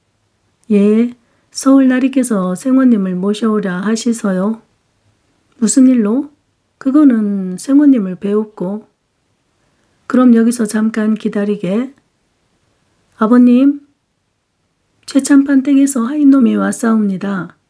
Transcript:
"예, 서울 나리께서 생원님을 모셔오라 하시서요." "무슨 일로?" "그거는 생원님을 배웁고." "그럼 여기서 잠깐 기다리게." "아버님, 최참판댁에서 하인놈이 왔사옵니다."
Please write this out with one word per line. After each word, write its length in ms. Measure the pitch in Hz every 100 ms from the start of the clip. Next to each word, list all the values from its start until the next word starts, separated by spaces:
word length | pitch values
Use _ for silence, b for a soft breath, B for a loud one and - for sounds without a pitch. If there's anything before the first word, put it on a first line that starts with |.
| _ _ _ _ _ _ -
"예, 440 | 202 208 214 240 - _ _ _
서울 380 | - 269 269 262
나리께서 680 | 254 262 277 240 202 185
생원님을 600 | 180 262 262 262 214 190 180
모셔오라 680 | 202 208 226 214 190 180
하시서요." 800 | 202 226 233 226 202 185 202 226 _ _ _ _ _ _ _ _ _ _
"무슨 300 | 214 269 262
일로?" 420 | 247 202 247 294 _ _ _ _ _
"그거는 800 | 269 285 285 226 208 196 185 185
생원님을 580 | - 277 294 254 185 180
배웁고." 720 | 202 208 214 - 180 208 - _ _ _ _ _ _ _ _ _ _ _ -
"그럼 260 | 247 247
여기서 320 | 233 226 240 214
잠깐 480 | 214 220 220 214
기다리게." 800 | 214 214 208 208 208 175 208 269 - _ _ _ _ _ _ _ _ _ _ _ -
"아버님, 640 | 220 247 247 247 277 285 - _ _ _ _ _ _ _ _ _ _ _ -
최참판댁에서 1000 | 277 277 277 277 277 269 277 277 247
하인놈이 520 | 233 302 285 277 226 208
왔사옵니다." 1000 | 196 196 226 226 202 185 196 190 165 _